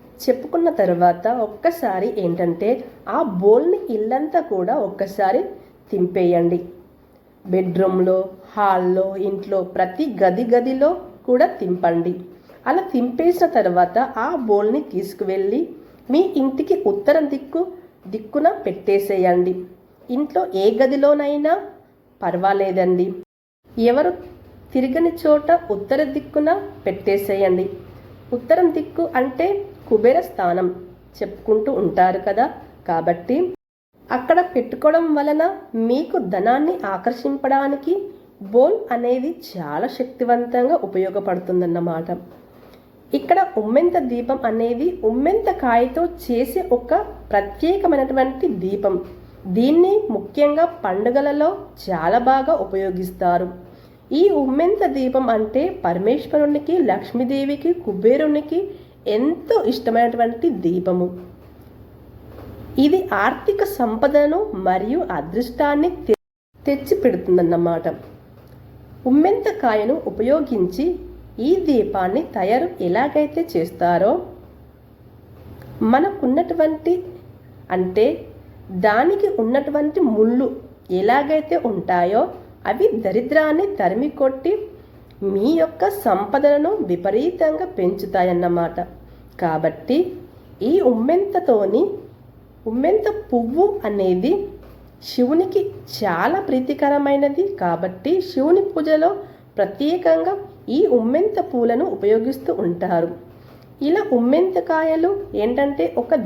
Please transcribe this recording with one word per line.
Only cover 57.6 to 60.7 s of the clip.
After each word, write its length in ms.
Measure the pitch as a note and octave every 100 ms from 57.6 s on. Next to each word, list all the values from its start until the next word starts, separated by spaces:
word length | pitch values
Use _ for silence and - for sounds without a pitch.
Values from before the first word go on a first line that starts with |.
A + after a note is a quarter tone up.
| E4
కుబేరునికి 840 | F4 A3 F#3 G#3+ C#4 D4+ D4 D4 E4+ G4+ - - - -
ఎంతో 480 | G#3+ C#4+ F4 - A4+
ఇష్టమైనటువంటి 840 | - - A#3 A3+ A#3 A#3 A#3 A#3 E4+ F#3+
దీపము. 480 | F3